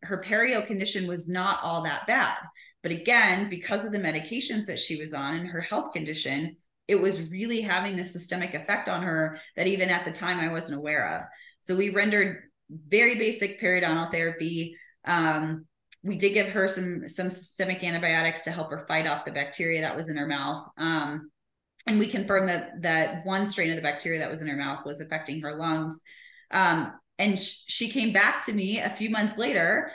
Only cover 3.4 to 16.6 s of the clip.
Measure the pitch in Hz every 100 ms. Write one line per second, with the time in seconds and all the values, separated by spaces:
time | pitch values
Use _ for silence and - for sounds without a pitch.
3.4 | 202 175 - 214 220 208 170 156 - 233
4.4 | - 214 202 - - 151 156 143 139 165
5.4 | 175 170 170 208 - 170 156 156 - 143
6.4 | 160 - _ _ - 196 190 165 160 185
7.4 | 233 233 208 180 202 190 185 175 - 180
8.4 | 180 147 - 220 - 175 180 160 156 156
9.4 | - - 185 196 185 180 196 165 180 175
10.4 | 165 165 160 143 151 151 92 82 - -
11.4 | - _ - 185 202 196 208 208 190 165
12.4 | - _ _ 156 151 208 247 233 220 233
13.4 | 196 196 196 180 170 165 165 165 165 165
14.4 | 160 165 165 - - _ - 170 160 156
15.4 | 156 160 - _ _ - 185 175 196 208
16.4 | 196 196